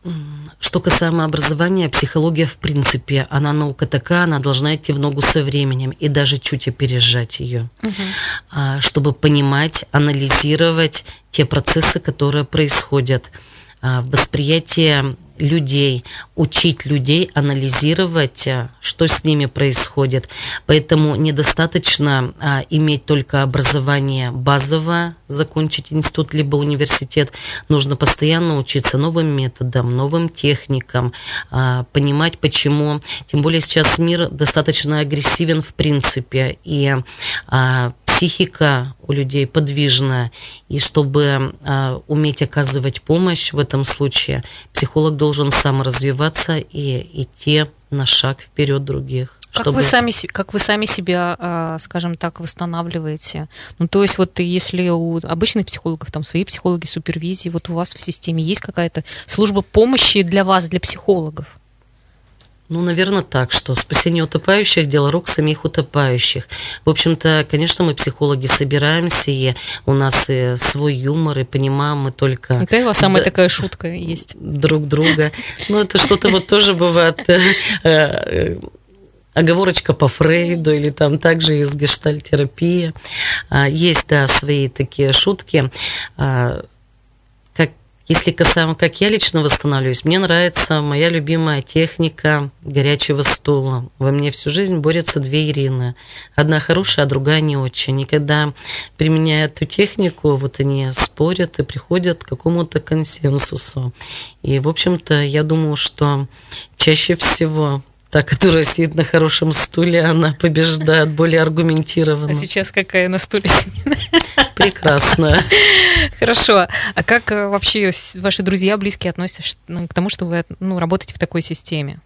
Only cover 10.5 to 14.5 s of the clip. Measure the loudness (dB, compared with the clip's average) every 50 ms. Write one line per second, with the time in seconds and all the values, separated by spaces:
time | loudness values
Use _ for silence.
10.5 | 2 2 2 2 2 2 0 0 -2 -4 -8 -10 -20 -20 _ _ 0 0 0 0
11.5 | 0 -4 -2 0 0 2 2 2 0 0 -2 -4 -4 -2 -2 0 0 0 -2 -2
12.5 | 0 0 0 2 0 -2 -2 0 -2 -2 0 2 0 -2 -2 -8 -20 -20 -20 -20
13.5 | -20 -20 -20 -20 -18 _ -4 -2 -2 -2 -2 0 0 0 0 0 -2 -4 0 2